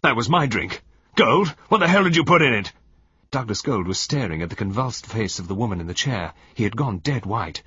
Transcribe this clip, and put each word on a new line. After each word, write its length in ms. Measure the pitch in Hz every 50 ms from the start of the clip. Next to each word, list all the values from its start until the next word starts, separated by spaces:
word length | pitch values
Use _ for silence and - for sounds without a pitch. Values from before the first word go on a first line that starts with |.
That 140 | - 156 131
was 140 | 113 117 110
my 160 | 160 175 151
drink. 380 | 135 107 98 - - - - _ _ _ _ _ _ _
Gold, 340 | - - 226 127 170 202 165 - _ - -
what 100 | - 220
the 80 | 175
hell 160 | 165 180 202 196
did 120 | 180 165
you 80 | 170 160
put 200 | - 175 170 156
in 100 | 139 120
it? 180 | 104 98 - - _ _ _ _ _ _ _ _ _ _ _
Douglas 300 | - 135 127 113 104 -
Gold 260 | - - 135 104 90
was 120 | 87 92 -
staring 420 | - - - 143 131 95 80 78
at 80 | 85 85
the 60 | -
convulsed 500 | - 110 98 98 110 131 127 117 - -
face 340 | - - 110 110 92 - -
of 80 | 95
the 80 | 87 98
woman 260 | 95 120 117 98 87
in 60 | 85
the 60 | 82 90
chair. 400 | - - 143 127 101 85 78 - _ _ - _
He 100 | - 113
had 120 | 101 101
gone 240 | 113 147 135 104 90
dead 260 | - 147 143 123 98
white. 380 | 95 101 113 98 80 73 - -